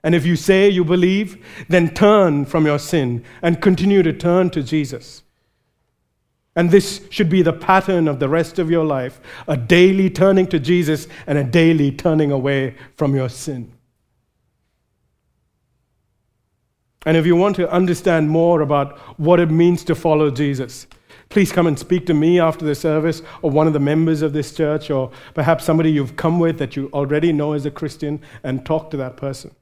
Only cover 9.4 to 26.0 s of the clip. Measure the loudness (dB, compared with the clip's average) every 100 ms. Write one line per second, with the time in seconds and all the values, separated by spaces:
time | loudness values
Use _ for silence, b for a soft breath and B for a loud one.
9.4 | B -6 2 4 6 4 0 2 2 4
10.4 | 2 -2 0 0 0 -4 -6 B B -4
11.4 | 0 2 4 4 0 -2 0 0 0 0
12.4 | -2 -2 -4 -10 B _ -2 0 -4 -8
13.4 | -12 -10 -12 _ _ _ _ _ _ _
14.4 | _ _ _ _ _ _ _ _ _ _
15.4 | _ _ _ _ _ _ _ _ _ _
16.4 | _ _ _ _ _ _ 0 2 4 2
17.4 | 2 0 0 0 0 0 0 0 2 2
18.4 | 2 2 2 0 -2 -8 B B 2 4
19.4 | 4 4 2 2 -2 -2 0 2 0 0
20.4 | -4 -4 -8 -14 -20 b b b b 0
21.4 | 0 2 0 0 -2 -4 0 0 2 2
22.4 | 2 -2 -6 -4 -2 -2 -2 -6 B B
23.4 | -2 0 0 0 0 0 0 0 -2 -4
24.4 | -8 -4 -4 -4 -4 -6 -6 B B -4
25.4 | 0 0 0 0 2 0